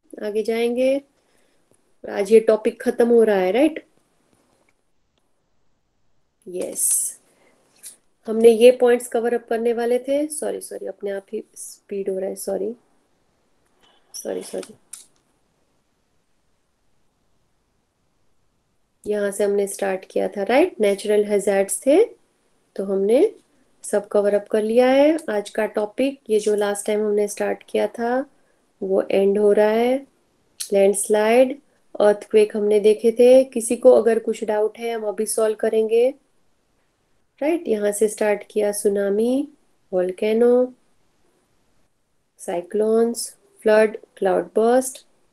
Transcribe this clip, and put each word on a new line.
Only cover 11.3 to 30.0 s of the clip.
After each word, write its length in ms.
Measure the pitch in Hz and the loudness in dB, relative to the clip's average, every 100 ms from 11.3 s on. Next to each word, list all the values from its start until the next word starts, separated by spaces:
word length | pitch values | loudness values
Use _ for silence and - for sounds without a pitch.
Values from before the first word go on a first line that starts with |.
ही 120 | 220 - - | -12 -12 -18
speed 540 | - - - 202 196 | -20 -20 -12 -10 -6
हो 80 | 190 | -6
रहा 100 | 190 | -6
है, 80 | 196 | -8
sorry, 360 | - 196 202 240 _ _ _ _ _ _ _ _ _ _ _ _ _ | -8 -6 -6 -10 _ _ _ _ _ _ _ _ _ _ _ _ _
Sorry, 280 | - - - | -16 -10 -10
sorry। 320 | 190 185 190 214 _ - - _ _ _ _ _ _ _ _ _ _ _ _ _ _ _ _ _ _ _ _ _ _ _ _ _ _ _ _ _ _ _ _ _ _ _ _ _ _ _ - | -10 -12 -14 -18 _ -20 -20 _ _ _ _ _ _ _ _ _ _ _ _ _ _ _ _ _ _ _ _ _ _ _ _ _ _ _ _ _ _ _ _ _ _ _ _ _ _ _ -8
यहाँ 240 | 208 202 | -6 -4
से 140 | 196 | -2
हमने 220 | 208 202 196 | -2 -2 -4
start 380 | - 196 190 - | -6 -6 -6 -8
किया 180 | 208 190 | -6 -6
था, 140 | 202 | -6
right? 380 | 196 254 370 - | -2 2 2 0
Natural 440 | 208 196 208 208 | -2 -2 0 0
hazards 560 | 208 202 196 196 196 - 262 | 2 0 0 0 -2 -2 2
थे, 180 | 320 466 - _ _ _ _ _ - | 2 2 -2 _ _ _ _ _ -10
तो 80 | |
हमने 500 | 196 196 196 247 427 - _ _ _ _ | -4 -2 2 2 2 -2 _ _ _ _
सब 240 | - 208 202 | -6 -4 -2
cover 260 | 208 202 | 0 2
up 140 | 202 202 | 0 -2
कर 140 | 220 | -4
लिया 240 | 214 226 254 | 0 2 4
है। 320 | 269 294 320 269 | 4 4 2 -2
आज 220 | 208 208 | -6 -6
का 160 | - 214 | -4 -4
topic, 540 | 214 208 - 269 269 - | -2 -6 -4 -4 -4 -2
ये 100 | 214 | -2
जो 140 | 208 | 0
last 320 | 208 208 202 - | 0 -2 -4 -4
time 140 | 208 | -2
हमने 280 | 214 208 208 | -2 -2 -2
start 340 | - 202 196 _ | -4 -6 -6 _
किया 180 | 214 208 | -4 -4
था, 440 | - 233 254 285 _ _ _ _ - | -4 -4 -4 -6 _ _ _ _ -10
वो 200 | 190 190 - | -4 -2 0
end 280 | 196 196 202 | 0 0 2
हो 140 | 208 | 2
रहा 180 | 208 214 | 2 2
है। 360 | 220 240 262 | 0 0 -2